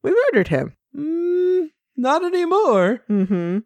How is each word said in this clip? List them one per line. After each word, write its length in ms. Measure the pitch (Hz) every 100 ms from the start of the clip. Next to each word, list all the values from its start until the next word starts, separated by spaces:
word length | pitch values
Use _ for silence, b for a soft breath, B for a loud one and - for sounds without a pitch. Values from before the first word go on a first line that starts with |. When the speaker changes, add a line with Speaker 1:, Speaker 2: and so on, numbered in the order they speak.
Speaker 1:
we 80 | 269
murdered 380 | 415 554 240 180
him. 240 | 143 139 _ _ 277
Speaker 2:
Mm, 720 | 294 339 349 349 359 370 311 _ _ -
not 260 | 247 311
anymore. 760 | 359 359 339 381 403 208 180 247 -
Speaker 1:
Mm-hmm. 500 | 208 190 190 170 190